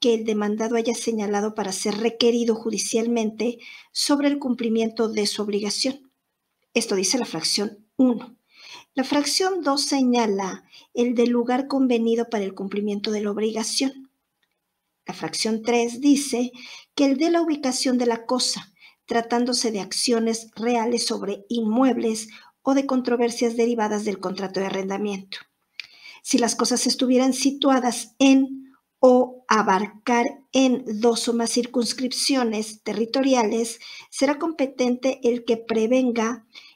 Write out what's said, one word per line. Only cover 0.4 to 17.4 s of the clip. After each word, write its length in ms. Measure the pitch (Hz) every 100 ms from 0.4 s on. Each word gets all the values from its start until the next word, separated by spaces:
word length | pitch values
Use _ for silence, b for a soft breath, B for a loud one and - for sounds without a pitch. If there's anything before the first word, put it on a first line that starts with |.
| 208 214 220 233
haya 180 | 226
señalado 600 | 226 247 220 202 208 214
para 180 | 214 196
ser 260 | 185 214 208
requerido 560 | 226 226 240 240 233
judicialmente 1040 | 220 226 202 - 226 233 233 214 - 220 233 B B B
sobre 360 | - - 285 285
el 100 | 285
cumplimiento 720 | 269 233 226 226 226 220 220
de 160 | 214 202
su 160 | -
obligación". 680 | 208 202 208 - 262 269 _ _ _ _ _ _ _
Esto 220 | - -
dice 240 | 196 190 247
la 80 | 214
fracción 600 | 160 - - 208 - _ -
uno. 400 | 254 226 - - B B B B B
La 100 | -
fracción 580 | 269 294 285 - 370 381
dos 200 | 285 277
señala 800 | - 277 254 240 220 196 185 - b b b
el 200 | - 240
del 140 | 240 240
lugar 400 | 240 240 254 269
convenido 640 | 269 262 233 226 226 233
para 140 | 220
el 100 | 196
cumplimiento 560 | 190 196 202 208 202 214
de 100 | 214
la 100 | 208
obligación. 800 | 208 220 214 220 - 269 - - _ _ _ _ _ _ _ _ _
La 80 | -
fracción 480 | 175 160 - 220 220
tres 380 | 220 240 233 247
dice 520 | 285 285 - 240 247 B B B B
que 100 | -
el 140 | 277 262
de 120 | 330
la 120 | 339